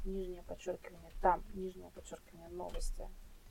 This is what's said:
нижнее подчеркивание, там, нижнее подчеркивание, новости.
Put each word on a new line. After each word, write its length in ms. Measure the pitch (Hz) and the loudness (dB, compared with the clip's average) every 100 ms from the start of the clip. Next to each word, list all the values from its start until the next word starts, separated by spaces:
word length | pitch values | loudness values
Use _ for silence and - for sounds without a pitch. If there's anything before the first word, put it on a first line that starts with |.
нижнее 380 | 190 190 180 175 - | 0 0 -2 -4 -6
подчеркивание, 640 | 180 180 180 - 175 170 - | -4 -2 -4 -6 -12 -10 6
там, 200 | 190 175 - | 8 8 4
нижнее 360 | 190 185 185 175 | -2 -2 -4 -12
подчеркивание, 540 | - - 165 - 165 170 | -12 -10 -12 -12 -14 -8
новости. 560 | 175 175 - - - - - - - - | -6 -2 2 2 2 -4 -8 -12 -14 -16